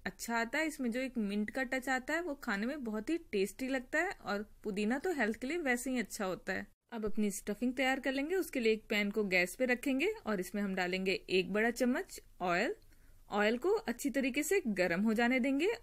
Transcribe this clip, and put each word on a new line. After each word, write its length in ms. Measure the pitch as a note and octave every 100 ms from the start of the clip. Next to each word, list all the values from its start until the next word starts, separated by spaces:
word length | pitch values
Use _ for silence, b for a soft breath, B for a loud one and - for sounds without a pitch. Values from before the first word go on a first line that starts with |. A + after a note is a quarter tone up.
| G3
अच्छा 300 | - - A#3
आता 200 | A#3 D4
है। 100 | D#4+
इसमें 220 | D4 B3
जो 80 | A#3+
एक 180 | C4 A#3+
मिंट 320 | G3+ G#3 G#3
का 140 | C4+ B3+
टच 220 | C4 C4
आता 240 | B3+ B3+
है 80 | D#4+
वो 120 | F4 C#4
खाने 220 | - G3 A#3
में 180 | D#4
बहुत 260 | A3+ G#3+ A3
ही 80 | E4 -
टेस्टी 360 | G3+ G3+ - C4
लगता 320 | C4+ C4 D4+
है 120 | F4+ -
और 220 | - G3+ G#3+ -
पुदीना 340 | A3 G3 G#3 C4+
तो 140 | F#4
हेल्थ 260 | D4 G#3+ G#3+
के 60 | B3+
लिए 100 | F4
वैसे 320 | C#4 A#3+ C4+
ही 80 | B3+
अच्छा 260 | F#3+ - F#3+
होता 280 | F3 -
है। 120 | F#3+ G3+ _ _
अब 140 | A#3 G#3+
अपनी 240 | - G#3
स्टफिंग 420 | F#3+ - G3+ B3
तैयार 260 | B3+ C4 C4+
कर 140 | C#4
लेंगे। 220 | C4+ D4 F#4+
उसके 240 | - C4+
लिए 140 | A3
एक 100 | A3 -
पैन 220 | G#3 G3+
को 120 | A3 G3+
गैस 300 | F3+ F3+ -
पे 100 | B3+
रखेंगे 460 | B3 C#4+ C4 F4+ A4 -
और 140 | G3+
इसमें 220 | F#3 G#3
हम 140 | G3+ F#3+
डालेंगे 440 | F3+ F#3 F#3+ F#3 -
एक 240 | F#3 F3+
बड़ा 180 | G#3 A#3
चम्मच 480 | A#3 B3 C#4+ G4 - - -
ऑयल। 340 | F3+ F3 C4 G#4+ - b b b -
ऑयल 260 | G#3 G#3 A#3+
को 140 | F4+
अच्छी 380 | G#4+ - A#3 C#4+
तरीके 340 | C4+ C4+ C4+
से 180 | D4 G4 A#3+
गर्म 340 | F#3 F3+ E3+
हो 120 | A3
जाने 260 | A3 A#3 C4
देंगे 320 | C#4 C#4 F4+ -